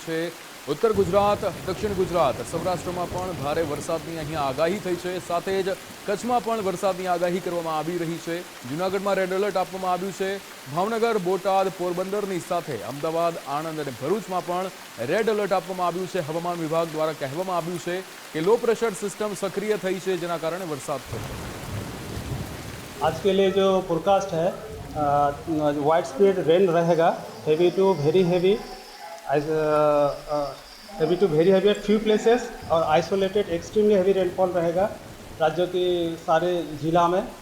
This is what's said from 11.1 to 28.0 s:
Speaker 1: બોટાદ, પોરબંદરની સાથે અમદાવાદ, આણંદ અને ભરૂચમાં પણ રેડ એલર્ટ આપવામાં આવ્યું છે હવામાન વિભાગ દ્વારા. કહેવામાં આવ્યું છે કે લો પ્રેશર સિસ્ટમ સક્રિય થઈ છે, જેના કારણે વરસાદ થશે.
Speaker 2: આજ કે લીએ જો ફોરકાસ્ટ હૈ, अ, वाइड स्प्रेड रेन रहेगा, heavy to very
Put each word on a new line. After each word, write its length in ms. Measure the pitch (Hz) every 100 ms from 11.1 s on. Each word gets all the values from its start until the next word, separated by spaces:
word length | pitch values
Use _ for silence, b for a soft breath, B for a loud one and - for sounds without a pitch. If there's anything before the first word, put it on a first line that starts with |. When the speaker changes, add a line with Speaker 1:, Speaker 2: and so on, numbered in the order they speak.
| 220
Speaker 1:
બોટાદ, 480 | 175 185 190 190 190 180
પોરબંદરની 640 | 180 175 190 208 196 180 -
સાથે 260 | 175 156 117 101
અમદાવાદ, 440 | 139 160 165 170 165 -
આણંદ 320 | 143 160 156
અને 140 | 143 117
ભરૂચમાં 420 | 131 214 180 185
પણ 240 | 170 175 190 - - - 123
રેડ 200 | 190 220
એલર્ટ 280 | 214 202 185
આપવામાં 300 | 175 185 175
આવ્યું 240 | 170 185
છે 140 | 190 147
હવામાન 360 | 165 175 175
વિભાગ 240 | 156 165 170
દ્વારા. 260 | 156 156 147
કહેવામાં 360 | 139 151 185 175
આવ્યું 220 | 165 175
છે 160 | 175 180 190 - -
કે 60 | 156
લો 160 | 170 233
પ્રેશર 360 | 233 214 233 190
સિસ્ટમ 280 | 202 - 214 190
સક્રિય 420 | 196 196 214 208
થઈ 220 | 185 190
છે, 180 | 190 180
જેના 260 | 170 165
કારણે 220 | 160 170 180
વરસાદ 340 | 143 143 135 -
થશે. 120 | 110 - - - - - - - - - - - - - - - - - -
Speaker 2:
આજ 140 | 156 165
કે 80 | 196
લીએ 180 | 190 190
જો 160 | 196 190 190 185
ફોરકાસ્ટ 440 | 165 196 196 196
હૈ, 200 | 165 175 - - - - 156
अ, 320 | 147 143 143 143 - 156 147 147
वाइड 280 | 143 165 175
स्प्रेड 340 | - 196 185
रेन 280 | 151 175 196
रहेगा, 500 | 165 170 165 170 247 - - -
heavy 220 | 156 175
to 240 | 175 190
very 300 | 170